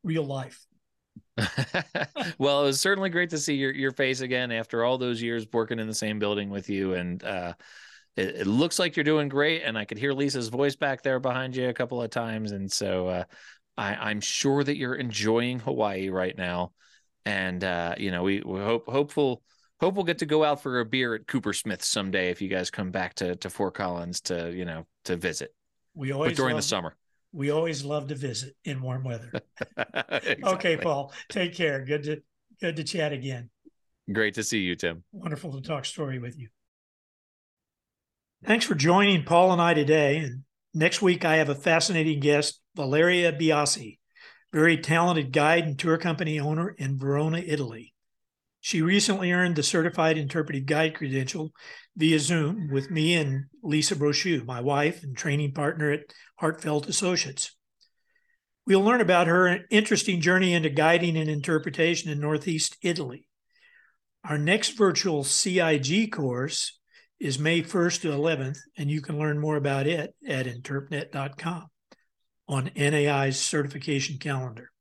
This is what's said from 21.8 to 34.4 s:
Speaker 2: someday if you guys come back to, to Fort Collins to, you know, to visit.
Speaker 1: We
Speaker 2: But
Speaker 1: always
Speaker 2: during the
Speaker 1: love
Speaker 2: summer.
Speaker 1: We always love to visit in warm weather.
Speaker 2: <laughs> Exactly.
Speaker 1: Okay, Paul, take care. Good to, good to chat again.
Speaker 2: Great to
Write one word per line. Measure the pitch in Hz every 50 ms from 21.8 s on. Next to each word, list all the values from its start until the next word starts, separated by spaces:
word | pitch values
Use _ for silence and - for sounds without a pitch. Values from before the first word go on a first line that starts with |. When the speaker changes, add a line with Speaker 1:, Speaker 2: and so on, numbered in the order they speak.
Speaker 2:
someday | - - - 107 98 95 95 95 90 90
if | 87 -
you | 101 92
guys | 98 92 90 -
come | - - 101 92
back | 90 98 92 90 -
to, | - 98 90 90 87
to | - 95
Fort | - - 104 92 -
Collins | - 101 92 90 87 85 87 90 -
to, | _ - 92 85 85 85 87
you | 90 90
know, | 85 82 80 82 _ _ _ _
to | - 92
visit. | 87 87 87 78 - - - _ _ _ _ _ _ _ _ _
Speaker 1:
We | 165 139 131
Speaker 2:
But | 127
Speaker 1:
always | 135 151 160 165 147
Speaker 2:
during | 131 127
the | 120
Speaker 1:
love | 110 104
Speaker 2:
summer. | - 113 98 87 78 - _ _ _ _ _ _ _
Speaker 1:
We | - 160 139 143
always | 147 156 165 165 156 139 139
love | 143 147 147 143 135
to | 151
visit | 131 139 135 120 - 131 131 - _ _
in | - 139 131
warm | 131 127 127 127 131
weather. | 127 120 113 117 117 - -
Speaker 2:
<laughs> | - _ _ - - - _ -
Exactly. | 117 - - - - - - 135 - - - - -
Speaker 1:
Okay, | 196 185 - - 180 165 151
Paul, | - 175 147 139 143 139 - - - _
take | - 202 180 175 170
care. | 175 175 156 139 135 135
Good | 127 147 151 143
to, | 151 151 147 _ _ _ _ _ _ - _
good | - 175 160
to | 156 156
chat | 135 - 180 156 151 143
again. | 135 123 135 131 120 120 117 _ _ _ - _ _ _ _ _ _ _ -
Speaker 2:
Great | 101 107 110 104 98
to | 113